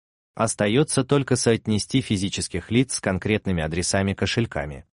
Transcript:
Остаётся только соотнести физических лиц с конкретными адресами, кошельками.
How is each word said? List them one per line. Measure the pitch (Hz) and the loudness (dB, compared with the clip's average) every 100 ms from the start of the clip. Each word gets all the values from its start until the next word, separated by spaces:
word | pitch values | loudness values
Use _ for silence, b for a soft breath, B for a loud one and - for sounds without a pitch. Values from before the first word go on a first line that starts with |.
| _ _ _ - | _ _ _ -2
Остаётся | 113 - 104 120 156 - | -2 0 2 2 2 0
только | 131 143 135 | 2 2 2
соотнести | 123 120 113 - 104 - 139 | 0 2 2 2 -2 0 -2
физических | - 101 95 - - 87 - | 0 0 -2 -4 -6 -6 0
лиц | 113 135 | 2 2
с | - | 0
конкретными | 104 92 101 107 - 90 | -2 -2 0 -2 0 -2
адресами, | 78 82 85 98 98 | -2 -2 0 0 0
кошельками. | 98 98 - 117 - 73 69 - | 0 -2 0 -2 -4 -8 -10 -16